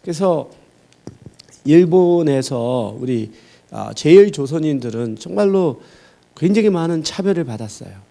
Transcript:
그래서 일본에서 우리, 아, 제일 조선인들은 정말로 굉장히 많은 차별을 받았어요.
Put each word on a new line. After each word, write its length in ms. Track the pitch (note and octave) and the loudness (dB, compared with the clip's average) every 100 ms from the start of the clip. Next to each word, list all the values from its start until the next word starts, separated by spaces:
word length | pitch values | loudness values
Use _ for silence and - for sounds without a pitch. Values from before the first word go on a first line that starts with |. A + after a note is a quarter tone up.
그래서 480 | - E3 F#3+ D#3+ - - _ _ _ _ - - - _ - - | -8 -2 0 0 -4 -18 _ _ _ _ -20 -20 -20 _ -20 -12
일본에서 1300 | C3+ D#3+ F3 F3+ F3 F3 D#3 C3+ B2+ C3 A#2 B2+ G#2 G#2+ | 4 4 6 4 4 2 2 0 -2 -4 -2 -4 -4 -8
우리, 340 | B2+ A#2+ A2 - - _ _ | -4 -4 -4 -14 -20 _ _
아, 220 | A2 G#2 | -12 -12
제일 380 | A2+ D3 F3+ G3+ | -4 6 8 8
조선인들은 840 | - C3+ D#3+ D#3 C#3 A#2+ A2+ A#2 A2 | 2 -6 -4 -2 -4 -6 -6 -6 -8
정말로 680 | E3 F#3+ G3+ G3 F3 A#2+ - - _ _ _ - | -8 -2 0 2 0 -4 -14 -20 _ _ _ -4
굉장히 340 | E3 G3+ G#3+ | 0 2 2
많은 340 | F3+ E3 E3 | 0 -2 -4
차별을 400 | D3 - F#3+ F3 | -6 -6 -4 -2
받았어요. 480 | C#3+ A2 A2 - F#2 G2 G2 | -4 -8 -12 -14 -18 -20 -20